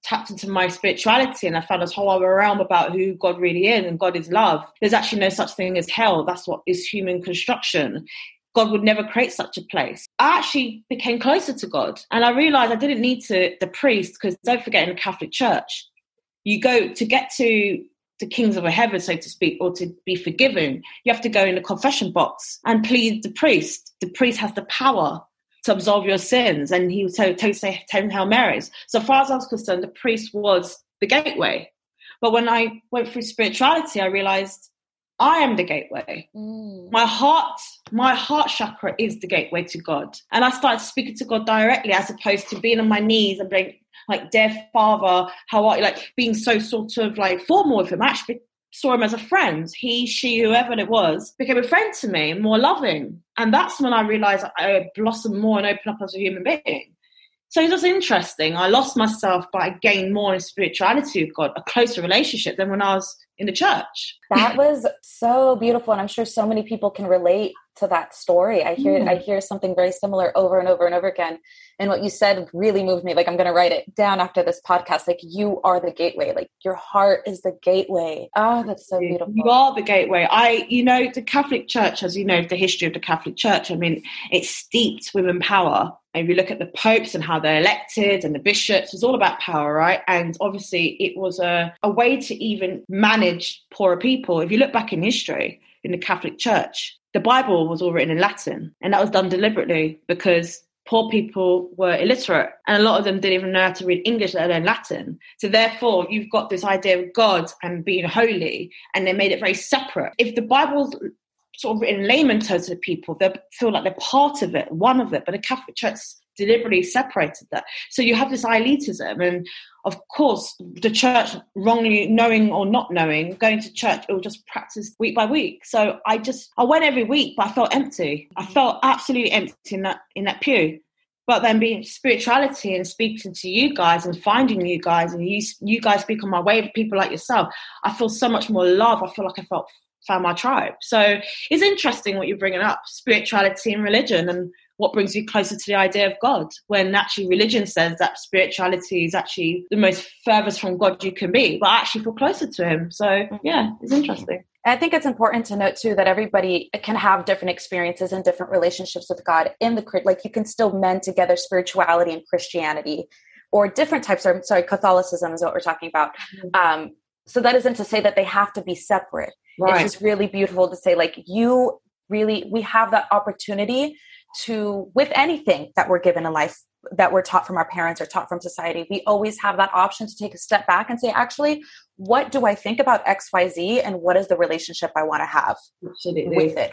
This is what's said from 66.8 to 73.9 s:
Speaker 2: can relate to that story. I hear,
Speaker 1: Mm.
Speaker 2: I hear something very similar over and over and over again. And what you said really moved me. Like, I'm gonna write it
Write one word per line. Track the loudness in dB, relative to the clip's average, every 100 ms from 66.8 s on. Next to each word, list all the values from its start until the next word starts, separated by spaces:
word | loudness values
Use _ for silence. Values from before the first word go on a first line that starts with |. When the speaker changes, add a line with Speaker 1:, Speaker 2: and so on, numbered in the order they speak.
| -4
Speaker 2:
can | -2 2
relate | 4 4 2 0 -8 _ -6
to | 0
that | 0 -2
story. | -4 2 4 4 2
I | 0
hear, | 0 2 2
Speaker 1:
Mm. | 2
Speaker 2:
I | 0
hear | 0 -4
something | -4 -4 0 2
very | 2
similar | 0 -2 0 2 2
over | 4 4
and | 4
over | 4 2
and | 2
over | 0
again. | -2 -4 -6 _ -20 -18 -6
And | -2
what | -2
you | -4
said | 2 2 2 -2
really | -2 0 2
moved | 2 0 0
me. |
Like, | 0 2
I'm | 2
gonna | 2
write | 4 4
it | 0 -2